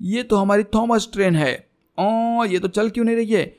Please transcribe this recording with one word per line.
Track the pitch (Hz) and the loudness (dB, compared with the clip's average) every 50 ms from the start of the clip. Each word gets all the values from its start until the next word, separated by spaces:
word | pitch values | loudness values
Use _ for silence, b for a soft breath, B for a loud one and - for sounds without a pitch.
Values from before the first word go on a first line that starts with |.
ये | 185 180 214 214 247 | -6 -4 -4 -4 -2
तो | 247 220 | 0 0
हमारी | 196 196 196 202 208 220 | 2 2 2 2 2 0
थॉमस | 208 - 220 233 233 233 220 220 - - | 0 0 0 0 2 0 0 -2 -2 -2
ट्रेन | 196 196 185 170 | 0 2 2 2
है। | 156 151 131 120 - - _ _ _ _ _ _ - | 2 2 0 -2 -4 -8 _ _ _ _ _ _ -4
ओ, | 185 208 226 226 233 233 233 233 233 | -2 0 0 0 0 0 0 0 0
ये | 208 180 180 | 0 0 -2
तो | 185 | -2
चल | 185 - 208 214 226 | -2 -2 -2 -2 -2
क्यों | - 240 233 | 0 0 0
नहीं | 226 233 | 0 0
रही | 233 226 208 220 | 0 0 0 0
है? | 185 151 - b | 0 0 -2 b